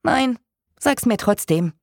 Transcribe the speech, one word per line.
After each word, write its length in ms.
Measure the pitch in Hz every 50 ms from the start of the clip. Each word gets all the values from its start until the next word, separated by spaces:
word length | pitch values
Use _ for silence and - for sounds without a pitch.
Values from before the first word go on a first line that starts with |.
Nein, 360 | - - 262 262 262 262 240 - _ _ _ _ _ _ _ _
sag's 280 | - 285 269 - -
mir 100 | 240 214
trotzdem. 560 | - - 208 208 - - - 160 160 175 165 - _